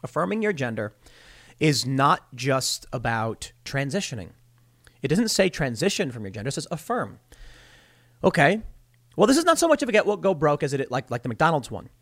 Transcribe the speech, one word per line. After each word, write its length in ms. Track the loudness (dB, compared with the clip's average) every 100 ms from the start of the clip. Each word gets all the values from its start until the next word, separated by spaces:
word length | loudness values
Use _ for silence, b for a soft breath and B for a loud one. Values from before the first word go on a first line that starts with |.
Affirming 400 | -6 -4 -2 -2
your 100 | -2
gender 400 | -2 -4 -4 -6 _ b b b b b b
is 260 | 2 2 0
not 500 | 2 4 2 _ -8
just 500 | 0 0 0 -6 -8
about 600 | -6 -4 -2 -4 -6 -12 _
transitioning. 680 | -8 -6 -4 -4 -6 -8 -12 _ _ _ b b b b
It 60 | 0
doesn't 220 | 2 2
say 200 | 2 2
transition 640 | 2 -4 0 -2 0 -4
from 120 | -4
your 80 | -10
gender, 180 | -8 -6
it 20 |
says 160 | -6 -6
affirm. 500 | -10 -6 -6 -6 -12 _ b b b b b b b b b
Okay. 380 | 0 4 2 2 -4 -18 _ _ _ 2
Well, 120 | 4
this 100 | 6
is 80 | 4
not 140 | 4
so 80 | 4
much 140 | 4
of 40 | 4
a 40 |
get 140 | 2 2
woke, 160 | 0
go 120 | 0
broke 300 | 2 2 2
as 100 | -2
it, 180 | -4 -4
like, 180 | -4 -4
like 140 | -6
the 60 | -6
McDonald's 420 | 0 2 2 -4
one. 180 | -12 -12 _